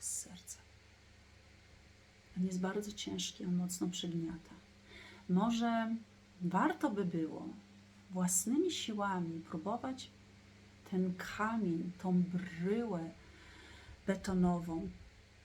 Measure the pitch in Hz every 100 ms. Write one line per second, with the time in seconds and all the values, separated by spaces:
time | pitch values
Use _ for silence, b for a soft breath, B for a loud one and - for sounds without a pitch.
0 | - - - 180 - - - - - -
1 | - - - - - - - - - -
2 | - - - - 185 185 185 202 208 -
3 | - 190 180 - 180 180 180 - 185 175
4 | 175 170 165 170 - - - - B B
5 | B B B 185 226 233 233 226 226 226
6 | - - - - 180 180 285 370 285 202
7 | 185 170 160 - - - - - - -
8 | - 180 180 - 214 277 359 311 - 208
9 | 202 185 165 165 165 165 196 233 262 262
10 | - - - - - - - - - 185
11 | 185 180 - - 214 226 190 165 180 -
12 | 185 180 175 180 - 165 180 220 233 175
13 | 160 - - B B B B B B B
14 | - 190 196 185 180 175 170 165 190 -
15 | - - - -